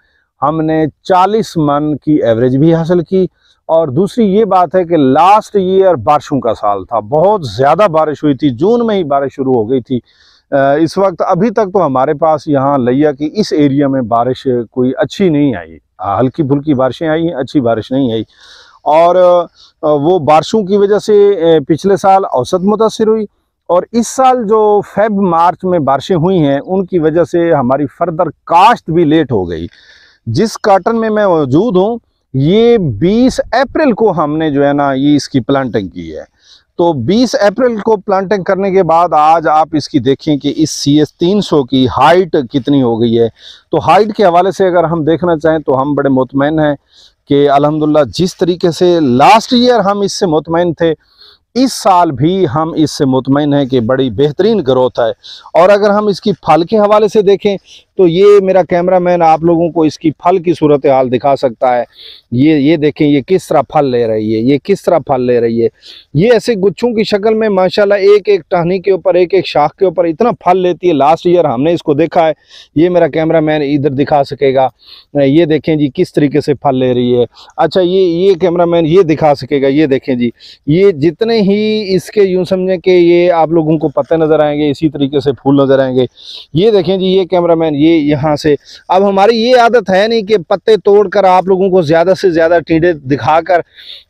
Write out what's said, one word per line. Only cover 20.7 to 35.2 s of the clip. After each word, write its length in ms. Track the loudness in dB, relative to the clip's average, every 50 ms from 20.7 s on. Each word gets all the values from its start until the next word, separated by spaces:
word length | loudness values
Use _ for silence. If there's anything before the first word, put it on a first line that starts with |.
| 0
वजह 220 | 0 2 0 0 -2
से, 560 | 0 2 2 4 4 2 2 0 2 2 2
अ, 40 | 2 2
पिछले 340 | -2 -4 -2 0 -2 -2
साल 280 | 0 2 2 2 2 0
औसत 360 | -2 -4 -4 -4 -2 -4 -2 0
मुतासिर 440 | 0 0 0 0 -2 0 -2 0
हुई 200 | 0 0 -2 -4 -8 _ _ _ _ _ _ _ -2
और 160 | -2 -2 -2 -2 -4
इस 140 | -4 -4
साल 360 | -4 -2 0 2 2 2 0 0
जो 160 | 0 0 2 2 2 2 0 -2
फेब 340 | -4 -4 -2 -2 -2 0 -2
मार्च 420 | -2 0 0 0 0 0 -2 -2 -4
में 180 | -2 -2 -2 0
बारिशें 300 | -2 -2 -4 -2 -2 -2
हुई 220 | 0 0 0 0
हैं 220 | 0 0 0 0 -2
उनकी 400 | -4 -4 -4 -4 -4 -2 -2 -2
वजह 240 | 0 0 0 0 -2
से 260 | 0 0 -2 0 0
हमारी 340 | 0 0 0 0 -2 -2 -2
फर्दर 420 | -6 -4 -6 -6 -4 -2 -4 -4 -4 -4 _ -6
काश्त 420 | 0 2 4 4 4 2 0 -4 -4
भी 140 | 0 0 2
लेट 260 | 2 2 0 0 0
हो 120 | -2 -4 -4
गई। 220 | -4 -6 -10 -10 -12 _ _ _ _ -20 -20 _ _ _ _ -10
जिस 280 | -6 -2 -2 -2 -2 -4
कॉटन 380 | -4 0 2 2 2 2 -2 -2
में 140 | -2 -2 -2
मैं 160 | -2 0 0
मौजूद 520 | 0 2 0 0 0 0 0 0 2 0
हूँ, 220 | 0 0 0 -4 -8 _ _ _ _ _ _ -4
ये 440 | -2 0 2 2 2 4 4 2
बीस 640 | 2 0 -2 -4 -2 -2 0 2 2 2 0 0 -2
अप्रैल 520 | -6 -2 -2 -2 -2 -2 -2 -2 0 0 0
को 180 | 0 0 0
हमने, 380 | 0 0 -2 -2 -2 -2 -2 -2
जो 120 | 0 0 0
है 80 | 0 0
ना, 180 | 0 -2 -2 -2
ये 220 | -2 0 0 0
इसकी 240 | 0